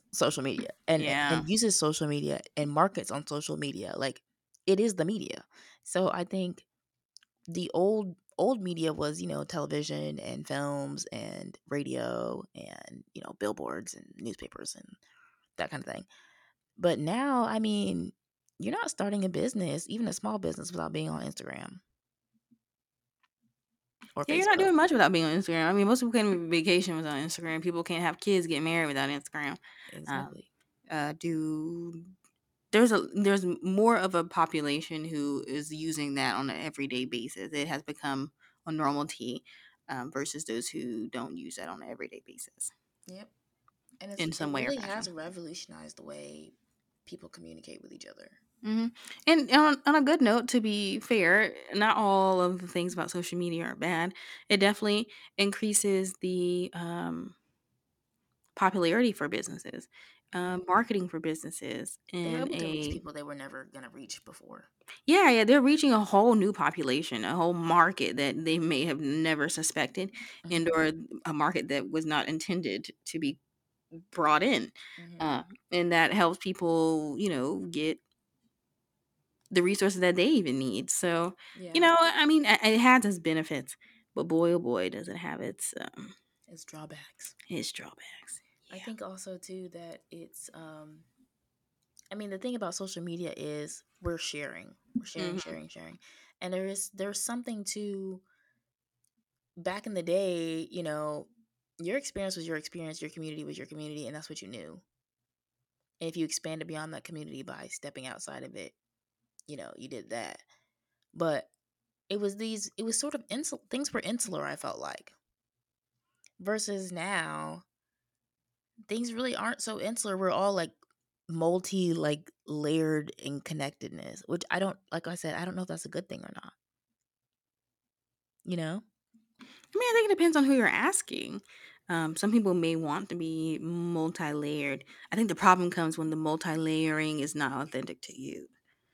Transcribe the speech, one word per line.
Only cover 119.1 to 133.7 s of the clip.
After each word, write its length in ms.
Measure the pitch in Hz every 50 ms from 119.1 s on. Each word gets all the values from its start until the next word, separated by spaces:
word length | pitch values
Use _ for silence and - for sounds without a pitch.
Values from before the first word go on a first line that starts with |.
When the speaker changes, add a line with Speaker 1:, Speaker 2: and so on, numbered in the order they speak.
| 226
Speaker 1:
really 220 | 226 254 247 -
aren't 260 | - 208 233 - -
so 180 | - 226 220 -
insular. 380 | - 214 233 - - 208 190
We're 140 | 185 190 185
all, 220 | - - 196 202 202
like, 180 | 180 165 - - _ _ _ _ _ _ _ _ _ _
multi, 680 | - 165 160 165 170 180 185 185 - 196 190 180 170 165
like, 380 | 165 151 147 151 151 - - - _ _
layered 640 | - 151 151 147 147 160 160 160 156 156 151 151 - - -
in 220 | - 139 143 139
connectedness, 800 | - - 156 151 139 143 - _ - - - 80 - - - - -
which 180 | - 160 175 - -
I 100 | - 180
don't, 180 | 190 190 - - _ _
like 160 | 160 165 -
I 80 | 165 180
said, 200 | 175 - 160 -
I 100 | - 175
don't 100 | 180 180
know 60 | 180 180
if 40 |
that's 180 | - 160 165 -
a 40 | -
good 180 | - 170 190 -
thing 120 | - -
or 100 | - - -
not. 180 | - - - - _ _ _ _ _ _ _ _ _ _ _ _ _ _ _ _ _ _ _ _ _ _ _ _ _ _ _ _ _ _ _ _ _ _ _ _ _ -
You 120 | 170 180
know? 240 | 170 160 156 175 214 - _ _ _ _ _ _ _ _ _ _ -
Speaker 2:
I 360 | - - - - - _ -
mean, 120 | 415 494 480
I 40 | 440
think 180 | 466 440 415
it 60 | 381
depends 180 | 302 339 339 311
on 60 | 294 277
who 80 | 269 277
you're 140 | 254 220
asking. 760 | - - - 233 349 403 - - - - - - - - 202 - - - - - - - _ _
Um, 280 | - 175 165 160 156 165
some 160 | - 196 214
people 220 | 220 233 202 190 180
may 220 | 175 165 165 165
want 340 | 160 160 147 147 180 202 -
to 60 | 165
be 420 | 175 160 160 160 160 160 160 156 -
multi-layered. 1200 | - 165